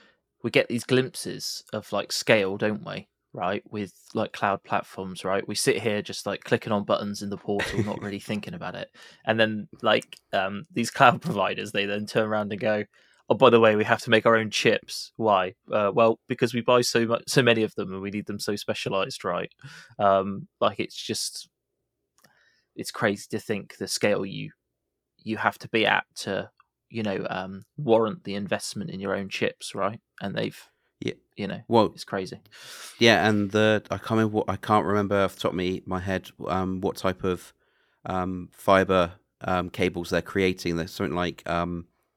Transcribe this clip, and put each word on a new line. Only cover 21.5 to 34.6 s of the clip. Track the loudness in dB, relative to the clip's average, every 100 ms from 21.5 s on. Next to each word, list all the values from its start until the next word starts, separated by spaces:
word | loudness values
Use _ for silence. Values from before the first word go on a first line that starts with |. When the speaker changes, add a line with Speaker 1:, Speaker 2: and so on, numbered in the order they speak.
| _ _ _ _ _ _ _ _ _ _ _ _ -14
Speaker 1:
it's | -12
crazy | -2 0 0 -6
to | -8
think | -4 -6 -8 -10
the | -8
scale | 0 0 0 -2
you, | -8 -12 -14 _ _ _ _ _ _
you | -8 -2
have | 0 -2
to | -2
be | 2 4
at | 2 -2 -10
to, | -6 -6 -6 _ _ _ _
you | -8
know, | -4 -4 -4
um, | -6 -8 -12 -14 -6
warrant | 2 4 2 -4 -8
the | -6
investment | -4 -6 -6 -10 -10
in | -6
your | -4 -4
own | -4
chips, | -4 -4 -4 -10
right? | -4 -4 -4 _ -12
And | -8 -6
they've, | -6 -8 -20 _ _ -10
Speaker 2:
Yeah. | -8 -8 _ -10
Speaker 1:
you | -8
know, | -8 2
Speaker 2:
Well, | 4 4 0
Speaker 1:
it's |
crazy. | -8 -6 -6 -12 _ -20 -20 -18 -12 4
Speaker 2:
yeah, | 6 6 6
and | 2 2
the, | 2 4 2 -2
I | -6
can't | -2
remember | 0 2 0
what, | -2
I |
can't | -4